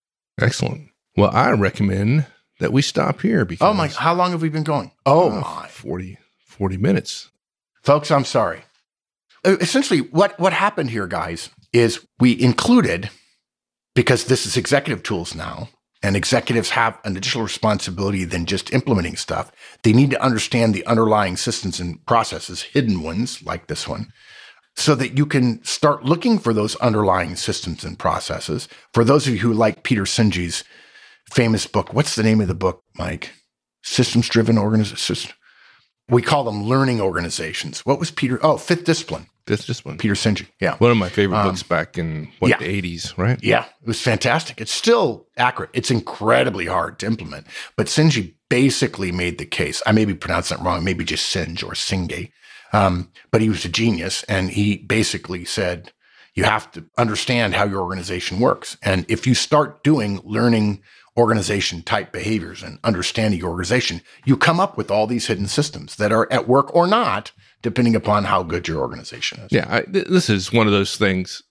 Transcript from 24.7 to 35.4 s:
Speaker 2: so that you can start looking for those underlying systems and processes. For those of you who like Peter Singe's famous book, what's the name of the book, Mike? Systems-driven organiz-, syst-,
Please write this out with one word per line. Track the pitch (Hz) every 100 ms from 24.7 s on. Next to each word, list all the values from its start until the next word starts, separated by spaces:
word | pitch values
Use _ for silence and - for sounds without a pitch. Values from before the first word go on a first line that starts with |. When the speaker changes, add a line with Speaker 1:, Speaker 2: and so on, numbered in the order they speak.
| -
Speaker 2:
so | - 139
that | 131 131
you | 147
can | 139 127 110
start | - - 147 143 127
looking | 170 240 208
for | 117
those | 107 104 -
underlying | 123 107 98 92 87 90
systems | - - 85 76
and | 92 87
processes. | 85 85 - - - 76 - - _
For | 117
those | 117 143 135
of | 110
you |
who | 113
like | 110 110 -
Peter | - 113 95
Singe's | - 107 90 87 - - - - - - _ _
famous | - 117 107 -
book, | 104 -
what's | 110 151 -
the |
name | 110 110
of | 92
the | 90
book, | 95 - _ -
Mike? | 87 82 - - _ _ _ _
Systems-driven | - - 120 - - 117 113 113
organiz-, | 104 110 104 -
syst-, | - 101 - -